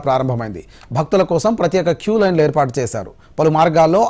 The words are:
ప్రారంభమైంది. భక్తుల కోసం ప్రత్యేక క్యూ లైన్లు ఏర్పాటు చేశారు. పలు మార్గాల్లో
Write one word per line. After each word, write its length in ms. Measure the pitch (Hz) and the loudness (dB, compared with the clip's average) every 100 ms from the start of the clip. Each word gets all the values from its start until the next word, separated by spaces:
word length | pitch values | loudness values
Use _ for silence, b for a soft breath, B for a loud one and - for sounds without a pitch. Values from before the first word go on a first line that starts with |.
| 143 | 0
ప్రారంభమైంది. 560 | 131 131 117 113 90 - b b 120 | -2 -2 -4 -6 -12 -16 b b -6
భక్తుల 240 | 151 196 185 | 0 0 2
కోసం 200 | 165 214 233 | 0 0 0
ప్రత్యేక 320 | 175 185 170 165 | 0 0 -2 -2
క్యూ 120 | - 220 | -2 0
లైన్లు 200 | 196 170 151 | 2 2 2
ఏర్పాటు 260 | 147 135 127 | 2 -2 -2
చేశారు. 340 | 120 113 95 - b - | -4 -6 -12 -18 b -2
పలు 140 | 160 156 | 0 2
మార్గాల్లో 420 | 170 160 160 185 | 2 4 4 4